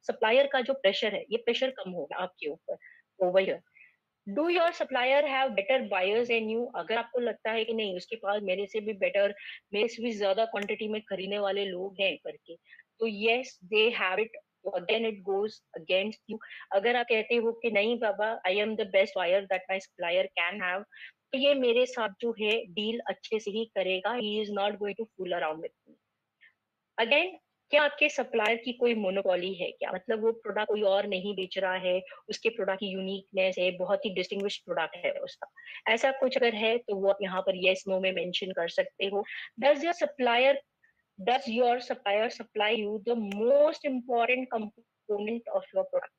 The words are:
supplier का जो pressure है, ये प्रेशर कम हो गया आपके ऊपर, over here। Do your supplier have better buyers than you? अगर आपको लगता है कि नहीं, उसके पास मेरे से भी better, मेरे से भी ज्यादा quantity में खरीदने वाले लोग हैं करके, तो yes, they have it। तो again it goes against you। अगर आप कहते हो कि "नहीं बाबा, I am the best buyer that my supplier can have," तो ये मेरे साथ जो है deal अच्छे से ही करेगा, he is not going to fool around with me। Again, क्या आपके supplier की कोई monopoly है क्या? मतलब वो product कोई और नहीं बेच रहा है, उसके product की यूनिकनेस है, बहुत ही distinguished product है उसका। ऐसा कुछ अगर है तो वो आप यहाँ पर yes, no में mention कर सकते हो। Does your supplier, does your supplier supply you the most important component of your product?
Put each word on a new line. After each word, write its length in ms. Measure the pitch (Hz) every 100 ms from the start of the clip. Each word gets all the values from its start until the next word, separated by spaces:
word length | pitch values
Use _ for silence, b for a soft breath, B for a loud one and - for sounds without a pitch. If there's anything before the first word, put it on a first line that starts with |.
supplier 440 | - 233 220 247 277
का 140 | 277
जो 120 | 240
pressure 420 | 269 196 196 220
है, 100 | 190 -
ये 60 | 220
प्रेशर 340 | - 240 262
कम 200 | 254 185
हो 140 | 175
गया 140 | 143 -
आपके 280 | 185 _ 151
ऊपर, 300 | 160 - - B B _ _
over 220 | 180 185 190
here। 100 | 135 _ b b b _ _ - 196
Do 60 | 330
your 220 | 349 339 339
supplier 460 | 311 262 254 277 294
have 200 | 269 269
better 400 | 208 196 262 214
buyers 380 | 196 190 220 240
than 240 | 233 220
you? 120 | 226 247 240
अगर 200 | 165 226
आपको 220 | 226 247
लगता 320 | 240 208 220
है 140 | 226
कि 80 | 226
नहीं, 240 | 226 208 180
उसके 200 | - 226
पास 260 | 190 208
मेरे 240 | 202 185 196
से 140 | 220
भी 120 | 208
better, 420 | 202 185 190 202 208 B B _
मेरे 140 | 202 233
से 140 | 233
भी 100 | 240
ज्यादा 320 | 214 202 190
quantity 440 | 226 202 202 214 214
में 120 | 214
खरीदने 360 | - 190 190 202
वाले 260 | 202 196
लोग 320 | 196 180 196 185
हैं 160 | 190 160
करके, 400 | 165 151 - - B B _ _
तो 80 | 226
yes, 380 | 202 220 240 262 - 180
they 220 | 214 220 226
have 160 | 190 190
it। 100 | 226 - _ _
तो 140 | 185 185
again 240 | 175 226
it 320 | 226 208 185
goes 180 | 196 214 - _ -
against 380 | 160 185 208 220 -
you। 80 | 220 B B B
अगर 240 | 196 214 247
आप 100 | 240
कहते 260 | 220 214
हो 180 | 240 226
कि 180 | 226 240
"नहीं 280 | 208 214 240
बाबा, 440 | 226 190 214 226
I 100 | 185
am 160 | 196 214
the 180 | 220 202
best 240 | 190 196 190
buyer 220 | 175 190
that 200 | 196 185 -
my 60 | 190
supplier 480 | - - 175 180
can 360 | 190 - 170 208
have," 220 | 180 185 208 B B _ _
तो 60 | 269
ये 160 | 285
मेरे 320 | 277 247 233 247
साथ 220 | 247 214 196
जो 140 | 233 214
है 260 | 214 226 214
deal 340 | 175 214 233 -
अच्छे 320 | 190 - 220
से 120 | 214
ही 140 | 202
करेगा, 460 | 226 - 185 185 202
he 320 | 247 214 214
is 60 | 208 202
not 120 | 208
going 240 | 202 202 196
to 40 |
fool 280 | 226 - 185
around 240 | 175 160 156
with 340 | 165 _ _
me। 40 | _ _ _ _ _ b _ _ _ _ - 226
Again, 220 | 285 359 330 _ _ _
क्या 120 | 294
आपके 260 | 294 294 294
supplier 480 | 285 240 226 214 233
की 160 | 254
कोई 220 | 240 240
monopoly 600 | 226 196 196 196 180 185
है 160 | 190 165
क्या? 220 | - 156
मतलब 320 | 185 - 220
वो 80 | 220
product 360 | 226 214 202 214
कोई 140 | 208
और 240 | 202 196 202
नहीं 300 | 185 196 190
बेच 220 | 185 190
रहा 160 | 190
है, 280 | 185 185 185 185 B -
उसके 200 | 208 226
product 320 | 226 190 190
की 60 | 202
यूनिकनेस 720 | 190 190 196 - 190 185 185
है, 120 | 180
बहुत 340 | 180 185 196
ही 60 | 208
distinguished 540 | 185 180 196 202 -
product 320 | - 170 160 175
है 160 | 160
उसका। 340 | - - - - B B B -
ऐसा 180 | 226 269
कुछ 260 | 269 262 269
अगर 180 | 233
है 240 | 214 220 240
तो 180 | - 196
वो 120 | 196
आप 100 | 196
यहाँ 200 | 190 185
पर 140 | 190 185
yes, 380 | 180 190 196
no 80 | 185
में 100 | 190
mention 380 | 185 180 175 185
कर 180 | 185 170
सकते 380 | - 185 _ 196
हो। 180 | 202 220 B B -
Does 140 | 262 294
your 160 | 330
supplier, 600 | 349 294 - 247 233 262 277 _ _ b b _ - 190
does 140 | 254 240
your 280 | 226 240 247
supplier 500 | - 247 202 202 233 -
supply 320 | 226 214 208
you 180 | 226 208 214 202
the 100 | 233 208
most 560 | 202 233 285 302 311 294
important 540 | 262 240 240 233 254 254 233
component 840 | 208 _ _ _ - 202 214 233
of 220 | - -
your 220 | - 190
product? 300 | 571 539 -